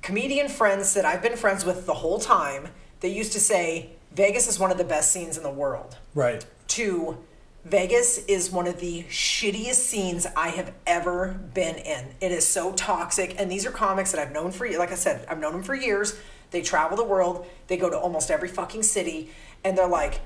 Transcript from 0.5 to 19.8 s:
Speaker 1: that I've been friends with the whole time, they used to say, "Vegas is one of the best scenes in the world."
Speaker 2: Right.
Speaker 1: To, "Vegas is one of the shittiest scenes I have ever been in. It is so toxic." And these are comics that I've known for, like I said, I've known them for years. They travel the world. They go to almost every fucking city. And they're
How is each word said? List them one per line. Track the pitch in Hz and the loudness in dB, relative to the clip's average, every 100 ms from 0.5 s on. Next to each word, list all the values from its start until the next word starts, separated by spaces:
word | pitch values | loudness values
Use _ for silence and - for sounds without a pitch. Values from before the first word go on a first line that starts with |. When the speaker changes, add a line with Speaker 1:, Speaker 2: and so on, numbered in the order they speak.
| 269 214 196 196 202 | 2 4 4 2 2
Speaker 1:
that | 190 | 2
I've | 180 | 2
been | 226 233 | 0 2
friends | 214 196 | 2 2
with | 170 180 - | 0 -2 -2
the | |
whole | 156 165 208 | -2 0 0
time, | - - 147 139 160 - - - | 4 4 2 -4 -10 -16 -20 -6
they | 180 | -4
used | 202 214 | -2 -4
to | 208 | 2
say, | - 202 170 165 - - - | 4 4 2 -2 -6 -18 -14
"Vegas | - 196 220 226 | 2 4 4 2
is | - | 2
one | 190 | 2
of | 180 | 2
the | |
best | 170 156 151 | 0 2 2
scenes | 185 170 160 | 0 -2 -6
in | |
the | 151 | -6
world." | 139 143 120 - - - 147 | -2 -2 -4 -10 -18 -8 0
Speaker 2:
Right. | 127 110 - - - | 0 0 -8 -20 -6
Speaker 1:
To, | - 220 175 156 117 - - - - | -2 0 0 -2 -6 -14 -20 -20 -20
"Vegas | 170 202 185 240 240 - - | 2 2 6 4 4 2 2
is | 196 175 | 2 2
one | 180 175 | 0 -2
of | 175 | -2
the | 175 170 170 | -6 -6 -6
shittiest | - - - 214 202 226 254 | -2 0 0 0 -2 0 0
scenes | - 220 185 170 - 151 | 2 0 -2 -2 -2 0
I | 165 | -2
have | 156 - - - | -2 -8 -6 0
ever | 175 175 175 185 190 - | 0 2 0 -2 -4 -6
been | 190 165 160 | -2 -2 -4
in. | - 143 127 - | -6 -6 -8 -6
It | 190 | -2
is | 175 - | 2 2
so | 190 175 | 2 0
toxic." | 190 - 180 175 - 180 - | -2 0 0 0 0 -2 -2
And | 190 | -2
these | 185 | -2
are | 214 | -4
comics | - 208 190 190 | 0 0 2 0
that | 165 | -2
I've | 139 | -2
known | 147 170 | -4 -4
for, | 185 240 | -4 -4
like | 165 175 | -2 -2
I | 185 | 0
said, | 180 135 - | 0 0 -4
I've | 160 | -6
known | 151 | -4
them | 170 | -4
for | 190 269 | -4 -4
years. | 254 202 202 - - - - | 0 0 0 -4 -14 -20 -6
They | 175 | -4
travel | 170 - 160 196 | 0 2 2 0
the | |
world. | 226 190 180 180 - - - | 2 4 4 2 -8 -16 -4
They | 185 | 0
go | 180 | 0
to | - | 0
almost | 180 170 - | -2 -2 0
every | 202 180 | 0 0
fucking | - - 220 | -6 -8 0
city. | 208 208 170 320 320 - - - | 2 2 -2 -6 -10 -16 -20 -6
And | 190 | -2
they're | 185 | 4